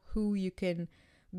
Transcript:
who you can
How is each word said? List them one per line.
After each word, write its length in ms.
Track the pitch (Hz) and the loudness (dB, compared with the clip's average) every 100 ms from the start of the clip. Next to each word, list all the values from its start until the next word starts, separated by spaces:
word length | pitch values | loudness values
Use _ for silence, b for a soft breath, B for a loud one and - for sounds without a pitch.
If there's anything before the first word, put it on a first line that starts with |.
who 300 | - 220 208 | -4 0 2
you 160 | 202 185 | 0 -2
can 360 | - 185 170 170 b b b b | 0 0 0 -4 b b b b